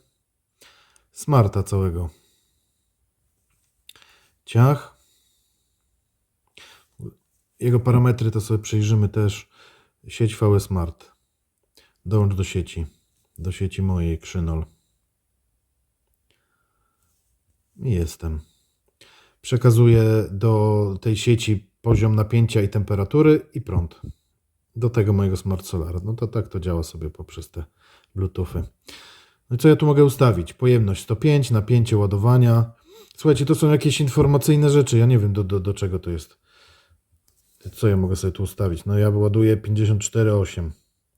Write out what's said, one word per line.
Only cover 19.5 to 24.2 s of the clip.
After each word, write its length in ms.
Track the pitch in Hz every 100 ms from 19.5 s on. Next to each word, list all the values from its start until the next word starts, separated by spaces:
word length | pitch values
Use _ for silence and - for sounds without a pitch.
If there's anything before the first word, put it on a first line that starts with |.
| 120 123 113 120 113 110 110 85
do 640 | 98 113 107 107 104 101 95
tej 160 | 113 104
sieci 540 | 120 113 110 101 - _
poziom 340 | 117 104 110
napięcia 460 | 107 104 117 113 110
i 80 | 101
temperatury 800 | 104 98 101 - 147 156 151 -
i 80 | 127
prąd. 400 | - 90 82 - - -